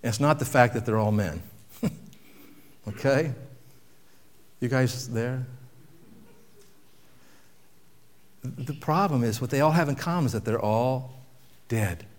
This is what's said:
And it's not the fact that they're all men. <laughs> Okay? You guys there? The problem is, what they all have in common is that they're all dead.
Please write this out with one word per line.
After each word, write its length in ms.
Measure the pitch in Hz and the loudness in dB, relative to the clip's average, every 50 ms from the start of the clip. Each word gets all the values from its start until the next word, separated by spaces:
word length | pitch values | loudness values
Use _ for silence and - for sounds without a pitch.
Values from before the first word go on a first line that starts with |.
| - | -2
And 60 | 120 | -4
it's 100 | 107 110 | -2 2
not 180 | 143 147 156 - | 4 4 4 2
the 60 | 120 | 0
fact 300 | - - 131 123 117 120 | 2 6 6 6 6 4
that 100 | 117 113 | -2 -2
they're 140 | - 107 110 | 0 0 2
all 120 | 107 107 | 2 2
men. 300 | 104 104 101 85 76 80 - - - - - - - - | 2 2 0 -2 -4 -8 -12 -14 -18 -20 -20 -20 -10 -4
<laughs> 100 | - - - - - - - - - - - - - - - - - - - - - | -4 -4 -4 -6 -18 -20 -20 -20 -20 -20 -20 -20 -20 -20 -20 -20 -20 -20 -20 -16 -14
Okay? 460 | 107 101 - - 135 139 135 160 156 120 - - - - - - - - - - - - - - - - - - - - - - - - - | -14 -12 -2 0 2 2 2 2 -2 -4 -8 -10 -18 -20 -20 -20 -20 -20 -20 -20 -20 -20 -20 -20 -20 -20 -20 -20 -20 -20 -20 -20 -20 -10 -6
You 100 | 123 123 | -4 0
guys 380 | 131 131 127 127 - - - - | 2 2 2 2 0 -4 -8 -4
there? 380 | 117 113 117 123 131 131 123 - - - - - - - - - - - - - - - - - - - - - - - - - - - - - - - - - - - - - - - - - - - - - - - - - - - - - - - - - - - - | -4 -2 -2 -2 -4 -6 -6 -8 -12 -18 -20 -20 -20 -20 -20 -20 -20 -20 -20 -20 -20 -20 -20 -20 -20 -20 -20 -20 -20 -20 -20 -20 -20 -20 -20 -20 -20 -20 -20 -20 -20 -20 -20 -20 -20 -20 -20 -20 -20 -20 -20 -20 -20 -20 -20 -20 -20 -20 -20 -20 -20 -20 -20 -20 -20 -14 -14
The 320 | 131 131 - 120 123 143 | -12 -10 -10 -8 -8 -10
problem 480 | 147 - - 156 175 202 196 147 127 117 | -8 -2 0 2 2 2 2 2 2 2
is, 180 | 113 104 - | 0 0 -2
what 80 | 131 123 | -4 -2
they 120 | - 135 | 2 4
all 100 | 147 156 | 4 6
have 180 | 156 170 165 143 | 6 4 2 2
in 60 | 139 | 0
common 320 | 135 - - 165 180 151 | -2 -2 -2 0 0 0
is 60 | 120 98 | 0 0
that 120 | 110 - | -2 -2
they're 160 | 113 110 113 | 0 -2 0
all 540 | - 107 110 113 120 127 131 127 131 - - - - - - - - - - - - | 0 2 2 2 2 2 0 -2 -6 -10 -14 -18 -20 -20 -20 -20 -20 -20 -20 -20 -8
dead. 380 | - 117 113 107 92 85 80 - - - | -4 -2 0 0 -2 -2 -6 -10 -18 -20